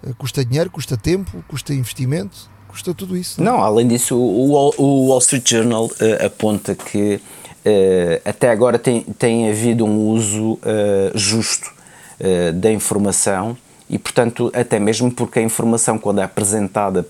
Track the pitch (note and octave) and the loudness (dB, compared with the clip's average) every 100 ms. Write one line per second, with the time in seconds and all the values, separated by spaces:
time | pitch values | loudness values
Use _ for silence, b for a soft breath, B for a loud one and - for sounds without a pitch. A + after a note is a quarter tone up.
0 | C3 B2 C3+ - B2+ C3+ F3+ - - B2 | -12 -10 -8 -4 -2 -2 -2 -6 -8 -4
1 | - F#3 F#3+ F3+ - C#3+ - C#3 A#2+ - | -2 -2 -4 -12 -12 -12 -6 -6 -6 -6
2 | B2+ D#3 G3 - - - - - - E3+ | -4 -4 -6 -14 -20 -20 -20 -12 -8 -8
3 | F#3+ F#3 F3+ - F#3+ B3 G#2 G#2+ A#2+ A#2+ | -6 -6 -8 -2 0 2 2 4 4 2
4 | - B2 B2 G2+ C3+ C#3+ C#3 D3 C#3 C#3 | 0 0 2 2 4 4 4 4 2 4
5 | C3 C3 B2 C3+ - A#2 A2+ A2+ A2+ - | 4 4 2 0 0 2 2 0 -2 0
6 | A2 G#2+ G2+ - A2 G#2 - F#2+ - G#2 | 2 2 -2 0 -2 0 -2 -6 -4 -2
7 | G#2 G2+ B B B B - G#2 F#2+ F#2 | 0 -2 B B B B 2 4 4 4
8 | F2 E2 - - B2+ A2 B2 A#2 C3 A#2 | 2 0 -2 0 2 4 2 2 0 -2
9 | - G#2 A#2+ A2+ A2+ G#2+ A#2 A#2 G#2+ G#2+ | -4 -2 0 2 0 0 0 2 2 2
10 | G#2+ A2+ G#2+ G#2 A2 A2 - G#2+ G#2 G2 | 2 0 0 -2 -2 -4 -2 -2 0 0
11 | G2 - G2+ A2 G#2+ - - - B B | 0 -2 -2 -2 -2 -6 -8 -18 B B
12 | B B F#2+ F2+ F2 E2 G#2+ G#2+ - G#2 | B B 0 0 0 0 0 0 -2 -2
13 | G2+ F#2 - G2 G#2+ A#2 _ b - - | 0 0 0 -2 -4 -8 _ b -8 -8
14 | - - A#2 A2+ A#2+ - A#2+ A2+ G2+ A2+ | -4 0 0 0 -2 -2 -2 0 0 0
15 | B2 B2 A#2+ - A2+ - A#2 A2+ - G#2+ | -2 -2 -4 0 -2 -2 0 0 0 -2
16 | G#2+ G2+ F#2+ - G2+ G#2+ G2 A2 G2+ F#2 | -2 -2 -2 -2 -2 -2 -2 -2 0 0
17 | E2+ | -4